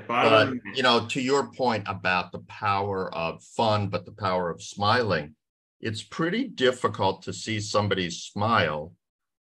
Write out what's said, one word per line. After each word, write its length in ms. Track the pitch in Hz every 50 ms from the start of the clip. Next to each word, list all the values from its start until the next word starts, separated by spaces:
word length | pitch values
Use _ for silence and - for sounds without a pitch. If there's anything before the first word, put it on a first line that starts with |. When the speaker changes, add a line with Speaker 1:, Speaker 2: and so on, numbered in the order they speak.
| -
Speaker 1:
bottom 260 | - 117 123 139 143 -
of 40 | 110
Speaker 2:
but, 60 | 107
Speaker 1:
the 160 | 95 - -
ninth. 140 | - 101 98
Speaker 2:
you 60 | 131
know, 240 | 127 127 120 113 104
to 140 | 113 - 139
your 280 | 127 127 139 139 127 117
point 340 | - - 131 123 113 104 104
about 460 | 104 98 95 - 92 92 90 87 90
the 80 | - -
power 680 | - - - - 107 104 101 98 101 101 98 95 92 - -
of 280 | 82 85 - - -
fun, 460 | - - - - 117 110 107 104 101 95
but 160 | 98 87 -
the 80 | -
power 380 | - - 104 95 92 92 90 85
of 120 | 82 -
smiling, 760 | - - - 101 101 104 113 123 120 104 87 78 73 73 76 _ _ _ _ _ _ _ _ _
it's 220 | - 113 110 110
pretty 460 | - - - - 165 170 190 233 277 226
difficult 760 | - - 127 123 123 - - 110 101 - 101 95 98 -
to 100 | - -
see 280 | 98 - - - 113 107
somebody 500 | 104 - - 104 101 101 98 95 92 82
smile 840 | 85 - - - - 101 104 113 117 104 90 78 76 76 76 85 - _ _ _ _ _ _ _ _ _ _ _